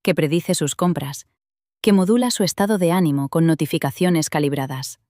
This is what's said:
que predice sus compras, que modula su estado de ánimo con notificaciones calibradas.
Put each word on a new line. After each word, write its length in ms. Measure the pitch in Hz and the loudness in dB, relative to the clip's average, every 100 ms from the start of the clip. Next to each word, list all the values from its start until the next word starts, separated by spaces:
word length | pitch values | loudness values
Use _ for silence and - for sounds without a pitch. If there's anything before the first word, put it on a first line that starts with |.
que 140 | - 160 | 0 0
predice 400 | 156 170 - - | 0 0 -2 -2
sus 200 | 147 - | -2 0
compras, 520 | 180 156 139 143 - _ _ _ _ _ | -2 -2 -6 -12 -18 _ _ _ _ _
que 120 | - | 2
modula 380 | 196 185 240 254 | 4 4 2 0
su 120 | - | 0
estado 340 | 185 - 202 208 | -2 0 0 2
de 140 | 175 | 2
ánimo 380 | 180 165 139 139 | 2 2 0 -2
con 160 | 170 165 | 2 2
notificaciones 840 | 156 151 165 143 - 180 170 156 | 2 -2 -2 -4 0 0 2 0
calibradas. 720 | 156 147 143 131 131 131 - | -2 -2 -2 -6 -8 -10 -16